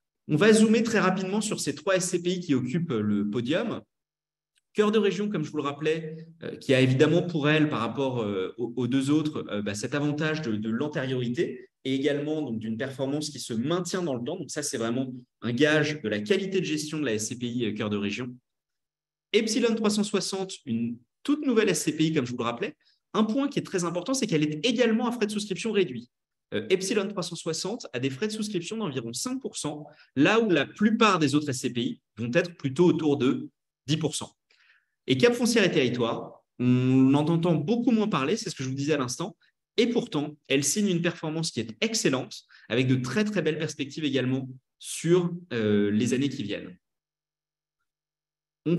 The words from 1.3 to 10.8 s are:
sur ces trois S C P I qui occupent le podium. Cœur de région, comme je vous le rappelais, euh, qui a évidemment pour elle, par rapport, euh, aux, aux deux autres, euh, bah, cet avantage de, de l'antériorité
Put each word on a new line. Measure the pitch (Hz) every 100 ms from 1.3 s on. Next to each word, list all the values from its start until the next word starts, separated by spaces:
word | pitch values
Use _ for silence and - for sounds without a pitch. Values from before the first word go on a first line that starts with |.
| 214
sur | 214 170
ces | - 135
trois | 196 185
S | 180
C | 175
P | 175
I | 180
qui | 175 131
occupent | - 175 165
le | 113 107 104 104
podium. | 123 120 175 233 120 - _ _ _ _ _ _ _ _
Cœur | - 208
de | 220
région, | 202 180 208
comme | 196
je | 143
vous | 151
le |
rappelais, | 139 139 151 160 - - - -
euh, | - -
qui | -
a | 131
évidemment | 131 131 151 170
pour | 175 160 143
elle, | 156 151
par | 120
rapport, | 113 107 135 123
euh, | 107 98 92 -
aux, | 120 123
aux | 120
deux | 135 135
autres, | 151 151 113 80
euh, | 104
bah, | 104 101
cet | 123
avantage | 143 147 147 156 156
de, | 120 107
de | 110
l'antériorité | 113